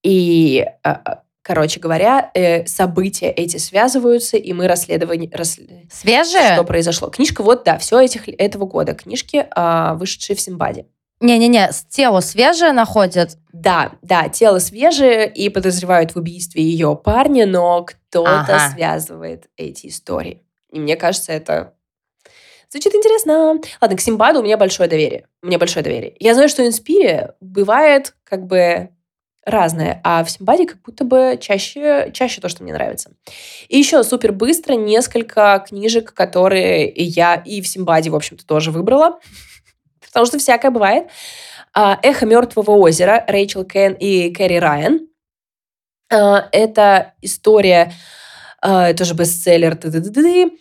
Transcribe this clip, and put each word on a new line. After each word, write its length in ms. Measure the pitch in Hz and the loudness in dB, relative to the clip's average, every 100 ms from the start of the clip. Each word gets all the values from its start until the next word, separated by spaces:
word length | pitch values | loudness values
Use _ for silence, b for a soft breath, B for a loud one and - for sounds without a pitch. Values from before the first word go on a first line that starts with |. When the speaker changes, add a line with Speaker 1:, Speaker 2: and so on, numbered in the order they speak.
Speaker 1:
И, 600 | 180 190 175 165 160 131 - _ | 2 2 4 4 4 2 -2 _
а, 60 | 156 143 | -6 -4
а, 180 | - - _ _ | -8 -12 _ _
короче 380 | - 165 156 - | -6 -2 -2 -4
говоря, 500 | 165 160 208 269 - | -4 0 2 2 0
э, 300 | 185 180 170 170 | -2 0 0 -4
события 640 | - 180 170 196 - 175 | -4 -2 -2 -4 -4 -6
эти 260 | - 170 170 | -4 -6 -8
связываются, 800 | - 196 247 262 240 240 233 214 | -4 0 0 2 2 0 0 -4
и 160 | - | -4
мы 140 | 175 180 | -4 0
расследование, 640 | 175 170 165 170 170 165 | -2 -2 -4 -4 -6 -8
рассле-, 540 | - 170 - - 180 _ | -8 -8 -8 -16 -20 _
Speaker 2:
Свежее? 640 | - 214 240 330 370 240 | -6 0 0 2 2 4
Speaker 1:
что 100 | 175 | 2
произошло. 460 | 175 170 170 170 - | 0 -2 -2 -4 -8
Книжка 320 | - 302 - | -4 -2 0
вот, 220 | 208 247 | 2 2
да, 160 | - 160 | 2 -2
всё 200 | - 233 | 0 2
этих, 280 | 262 226 - | 2 0 -12
этого 360 | - 202 202 196 | -4 -4 -4 -6
года. 260 | - 165 | -4 -4
Книжки, 540 | - 180 247 - 294 - | -8 -10 -12 -4 -4 -4
а, 440 | - 170 165 165 | -2 0 0 -2
вышедшие 400 | 160 190 - - | -4 -8 -10 -8
в 60 | 202 | -6
Синбаде. 440 | - 175 170 - - _ _ _ | -6 -6 -6 -6 -16 _ _ _
Speaker 2:
Не-не-не, 500 | 240 233 240 233 190 | 2 4 4 4 2
с-, 140 | - - | -2 -10
тело 300 | - 262 190 | -2 2 2
свежее 520 | 175 202 262 339 339 | -2 0 2 4 2
находят? 640 | 254 226 220 185 180 165 - _ | 2 0 0 0 0 -4 -6 _
Speaker 1:
Да, 420 | 170 190 170 139 - | -4 0 0 -2 -8
да, 260 | - 180 156 | -2 0 0
тело 300 | - 220 185 | 2 2 2
свежее, 680 | 180 208 302 285 262 226 214 | -2 0 0 4 2 4 0
и 220 | - 202 | -2 -4
подозревают 600 | 196 185 180 180 175 165 | -2 -2 -4 0 2 2
в 40 | 180 | -4
убийстве 440 | 165 175 - 160 | -10 -12 -10 -2
её 300 | 160 165 151 | -2 0 -2
парня, 520 | 151 - 220 294 269 202 | -2 -2 0 2 2 2
но 360 | 185 175 175 | 2 0 0
кто-то 580 | 175 - _ 175 165 147 | -4 -20 _ -2 0 0
Speaker 2:
Ага. 300 | 147 151 143 | 0 0 0
Speaker 1:
связывает 680 | 139 160 156 160 160 165 165 _ - | -2 -4 -4 -8 -14 -16 -16 _ -16
эти 300 | - - 71 | -16 -16 -18
истории. 560 | - - 82 85 - _ _ _ | -18 -10 -10 -10 -16 _ _ _
И 80 | 156 | -10
мне 160 | 151 165 | -6 -2
кажется, 340 | 170 180 - | -2 -4 -8
это 420 | 156 156 82 - _ _ _ _ _ b b b b b | -10 -6 -6 -6 _ _ _ _ _ b b b b b
звучит 240 | 285 - | -8 -2
интересно. 680 | 415 440 440 311 311 311 320 B B | 0 2 0 0 0 2 -2 B B
Ладно, 160 | 220 190 | -2 0
к 40 | |
Синбаду 400 | - 220 233 311 | -4 0 2 2
у 20 | |
меня 140 | 208 214 | 0 0
большое 300 | 196 - 175 | 0 0 -2
доверие. 360 | 160 151 - _ _ | 0 -2 -6 _ _
У 60 | 180 | -4
меня 100 | 175 | -2
большое 260 | 175 165 | -2 -4
доверие. 320 | 147 120 - _ | -6 -8 -10 _
Я 160 | 220 | 2
знаю, 120 | 240 294 | 4 4
что 120 | 285 | 2
в 60 | 240 | -2
Инспире 640 | 226 - 381 247 156 - _ | -2 0 2 2 0 -6 _
бывает 720 | 190 190 196 240 302 277 269 _ | -10 -4 0 4 4 4 0 _
как 220 | _ 190 | _ -12
бы 440 | 185 185 175 175 185 _ _ _ _ _ | -2 0 2 0 -6 _ _ _ _ _
разное, 560 | - 214 170 165 160 - | -4 0 0 -2 -6 -4
а 200 | 170 165 | -2 -2
в 80 | 165 | -2
Синбаде 340 | - 196 330 | -6 0 2
как 160 | 349 - | 0 -4
будто 220 | - - | -20 -8
бы 320 | 254 262 262 247 | 0 2 2 -2
чаще, 720 | - 196 - 285 294 285 - | -4 -4 -4 -6 -2 -2 -2
чаще 280 | - 254 - | -6 -6 -6
то, 80 | 180 | -10
что 140 | 170 | -12
мне 100 | 87 | -12
нравится. 380 | 78 57 - - _ B B B B B | -8 -8 -8 -16 _ B B B B B
И 100 | 269 | 2
ещё 240 | 285 311 | 4 2
супер 300 | 220 247 226 | 2 0 -2
быстро 420 | 196 233 330 302 | -2 -2 -2 -2
несколько 920 | 240 208 214 254 233 226 - 208 196 196 | -2 0 0 0 -6 -4 2 4 2 -2
книжек, 440 | 202 220 226 220 | -6 -2 -2 -4
которые 760 | - 180 180 185 190 185 170 135 | -6 -2 0 2 2 0 0 -2
я 400 | - 170 170 170 | -4 -6 -2 0
и 260 | 170 175 202 | 0 -6 -10
в 60 | 185 | -10
Синбаде, 420 | 190 180 160 160 | -8 -2 0 0
в 60 | |
общем-то, 280 | 151 - 160 | -6 -6 -16
тоже 260 | _ 156 160 | _ -4 -2
выбрала, 480 | 160 196 269 330 339 b b b b | -4 0 2 2 0 b b b b
<laughs> 440 | b _ _ _ _ | b _ _ _ _
потому 180 | - | 0
что 140 | 240 294 | 0 0
всякое 320 | - 240 269 | 0 2 0
бывает. 360 | 240 196 247 349 B B B B B B | 0 0 0 -4 B B B B B B
А, 240 | - 208 196 | 0 2 4
"Эхо 240 | 262 269 | 0 2
мёртвого 460 | 220 233 240 - 208 | 2 2 2 -2 2
озера", 520 | 208 175 165 180 226 - | 6 6 4 2 2 0
Рэйчел 380 | 202 202 196 | -2 -2 -6
Кен 280 | 190 196 196 | -6 0 0
и 380 | 190 202 185 175 | 0 -2 0 -2
Кэрри 220 | 175 185 175 | -2 -2 0
Райан. 500 | 165 147 156 320 320 _ _ _ _ _ _ _ _ _ _ | 0 0 0 -2 -4 _ _ _ _ _ _ _ _ _ _
А, 360 | 214 202 202 202 | 2 4 2 2
это 640 | - 220 214 202 190 - _ | 0 0 4 4 4 0 _
история, 720 | 190 - 214 214 196 175 170 B B B B B B B | -12 -2 4 4 6 4 2 B B B B B B B
а, 320 | 196 185 175 | 0 2 2
тоже 200 | 170 175 | 0 -2
бестселлер, 600 | 165 170 - 180 170 165 | -2 -2 -2 2 4 2
ты-ты-ты-ты. 760 | 160 160 160 190 233 330 359 349 - | -2 -6 -6 -4 0 2 4 0 -2